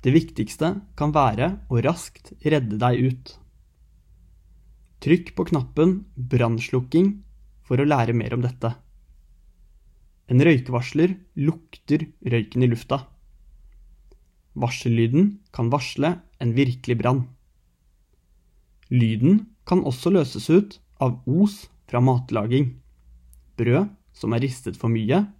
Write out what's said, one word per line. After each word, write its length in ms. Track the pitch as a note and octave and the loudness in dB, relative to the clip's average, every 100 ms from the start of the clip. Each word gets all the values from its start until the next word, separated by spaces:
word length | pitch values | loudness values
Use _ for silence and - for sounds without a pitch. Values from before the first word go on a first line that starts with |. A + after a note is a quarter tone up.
Det 120 | C3 | 4
viktigste 600 | D3+ D#3+ - G#2+ - D#3+ G3+ - - | 2 2 -8 -8 -4 -4 -4 -12 -4
kan 160 | D3+ | -2
være 400 | D3+ C3 G#2 D3+ G3 - | 2 0 0 -4 -4 -4
å 120 | A#2+ B2+ | -2 0
raskt 480 | E3+ - - - - | -4 -10 -20 -20 -6
redde 380 | D3+ D3+ A#2+ G#2+ | 0 0 0 -2
deg 240 | B2 A#2+ C3 | 0 2 0
ut. 300 | B2+ - - - _ _ _ _ _ _ - - _ _ - _ - _ _ | -2 -12 -20 -20 _ _ _ _ _ _ -20 -20 _ _ -20 _ -20 _ _
Trykk 320 | - F3 - - | 0 0 0 -8
på 100 | F3 | -4
knappen 440 | D#3 B2+ - E3+ F#3+ - - | -4 -4 0 2 0 -8 -12
«brannslukking» 960 | B2 B2 A#2 A2+ A#2 B2+ B2 D#3+ G3 G3+ - - - _ _ | -2 0 0 -2 -4 -4 0 0 0 -2 -14 -20 -20 _ _
for 160 | B2 | 0
å 60 | C#3+ | 2
lære 260 | C#3+ A2+ A#2 | 0 0 -2
mer 180 | A#2 A#2+ | -2 -4
om 80 | |
dette. 300 | B2 - A#2 A#2+ _ - _ - _ _ _ _ _ _ _ _ _ _ _ | -4 -4 -6 -8 _ -20 _ -20 _ _ _ _ _ _ _ _ _ _ _
En 100 | B2+ | 4
røykvarsler 760 | D#3 C#3 B2+ B2 B2 C#3+ F3 F#3+ - - | 6 4 0 -6 -4 0 0 0 -10 -4
lukter 680 | C#3+ E3 _ - - D3+ D#3 _ | -2 -4 _ -20 -2 -2 -2 _
røyken 420 | - A#2 G#2 B2 | -2 -2 -2 0
i 60 | B2+ | 2
lufta. 300 | A#2 - B2+ - - _ _ - - - - - - _ _ _ _ _ | 0 -4 -6 -6 -20 _ _ -20 -20 -20 -20 -20 -20 _ _ _ _ _
Varsellyden 840 | C#3+ A#2+ - B2 A#2 A#2 C3+ G3+ G3+ _ - | -6 -6 -4 -2 0 2 2 2 0 _ -4
kan 160 | A#2 | -2
varsle 420 | C#3+ C3 - C#3+ F3 _ _ | -2 -4 -4 -2 -4 _ _
en 140 | A#2+ A#2 | -4 0
virkelig 420 | C3+ B2 - A#2 | 0 -2 -4 -2
brann. 260 | A#2 C3 B2 - _ _ _ _ _ _ _ _ _ _ _ _ _ _ _ | 0 -2 -4 -12 _ _ _ _ _ _ _ _ _ _ _ _ _ _ _
Lyden 560 | B2+ A2+ A2 C3+ G#3 G#3 _ - | 0 2 2 4 4 0 _ -2
kan 160 | F#3 - | 0 0
også 240 | B2 F3 | -2 2
løses 380 | F#3+ C3 - G2+ | 2 0 -6 2
ut 300 | E3+ G#3 - _ _ | 2 2 -12 _ _
av 200 | C3+ B2 - | -2 -2 -2
os 400 | D#3 G#3 G3+ - _ _ | 0 0 -2 -20 _ _
fra 140 | A#2+ | 0
matlaging, 720 | B2+ B2 B2 A2+ G#2+ B2+ C3+ - _ _ _ - _ - _ - | 2 2 -2 -4 0 0 0 -4 _ _ _ -20 _ -20 _ -4
brød 340 | A2+ C3 G3+ - _ | 0 2 0 -6 _
som 220 | _ A2+ A#2 | _ -4 -2
er 80 | |
ristet 340 | C3 B2+ - G#2+ | -2 -6 -10 -6
for 120 | A#2 | -2
mye 320 | A#2 A2 E3 G3+ | -2 0 0 0